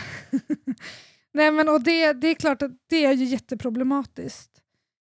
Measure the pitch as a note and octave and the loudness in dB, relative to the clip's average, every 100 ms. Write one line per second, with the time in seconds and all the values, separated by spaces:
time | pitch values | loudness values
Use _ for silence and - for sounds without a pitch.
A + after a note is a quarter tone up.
0 | - - - C4+ - D#4 - A#3 - - | -14 -16 -6 -6 -4 -8 -6 -10 -10 -20
1 | - _ _ C#4+ D4+ D4+ D#4 D4+ B3 E4 | -20 _ _ 2 2 4 4 2 2 2
2 | D#4 C4 D#4+ D#4+ D#4 C#4 C#4+ B3+ - E4 | 2 2 0 0 0 -2 -4 -8 -2 2
3 | C#4+ C4+ B3+ B3+ - A#3 B3+ A#3 C4 C#4 | 4 2 0 -2 -6 -8 -6 -2 0 0
4 | B3+ - C4 - - _ _ _ _ _ | -4 -10 -12 -12 -20 _ _ _ _ _